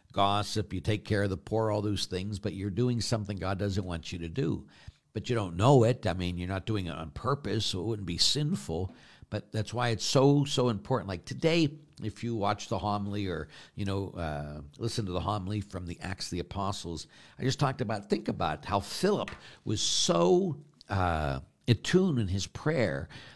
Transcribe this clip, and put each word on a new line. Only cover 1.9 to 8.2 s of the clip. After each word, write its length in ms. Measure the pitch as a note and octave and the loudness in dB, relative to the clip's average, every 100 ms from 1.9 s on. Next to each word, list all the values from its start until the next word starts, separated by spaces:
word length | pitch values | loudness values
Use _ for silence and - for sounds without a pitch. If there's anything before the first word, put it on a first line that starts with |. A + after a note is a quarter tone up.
| F#2+ - | -2 -4
things, 320 | F#2 G2+ G2 | -6 -6 -6
but 160 | G#2 F#2+ | -6 -4
you're 160 | G2+ | -4
doing 300 | F2+ B2 A#2 | 0 0 0
something 360 | - A2 G2+ F#2+ | 0 -2 -2 -4
God 220 | F#2 G2 | -4 -2
doesn't 260 | G2+ F#2 F2+ | 0 -2 -4
want 260 | E2 - | -6 -6
you 60 | F2 | -8
to 100 | E2+ | -6
do. 360 | B2+ D3+ - - - - - _ | -2 -2 -2 -8 -20 -20 -20 _
But 160 | G#2+ G#2 | -8 -2
you 60 | A#2 | -2
don't 220 | F#2+ E2+ | -2 4
know 260 | A#2+ C#3 | 8 10
it. 240 | A2+ B2 F#2+ | 8 4 0
I 60 | |
mean, 240 | F2+ F2+ F2+ | 0 -2 -2
you're 100 | F2+ | -4
not 180 | F#2+ - | -4 -2
doing 220 | G#2+ E2+ | -2 -2
it 80 | E2 | -6
on 160 | D#2+ | -8
purpose, 560 | - B2 C#3+ G2+ G#2+ - | -6 -2 -2 0 -2 0
so 140 | F#2 | -2
it 40 | G#2 | -4
wouldn't 220 | G#2+ F2 | -4 -4
be 100 | |
sinful. 800 | E2+ | 2